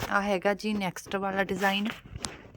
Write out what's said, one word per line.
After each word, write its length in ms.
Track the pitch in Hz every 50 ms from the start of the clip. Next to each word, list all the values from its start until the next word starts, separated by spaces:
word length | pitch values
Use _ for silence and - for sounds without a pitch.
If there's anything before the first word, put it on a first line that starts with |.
| - -
ਆਹ 120 | 202 202
ਹੈਗਾ 320 | 196 208 196 180 185 202 202
ਜੀ 180 | 190 - 214
ਨੈਕਸਟ 440 | 208 202 190 175 - - - - 202
ਵਾਲਾ 280 | 190 196 196 190 196 196
ਡਿਜ਼ਾਈਨ। 440 | 190 196 180 202 196 196 202 208 233 - - - - - - - - - - - - -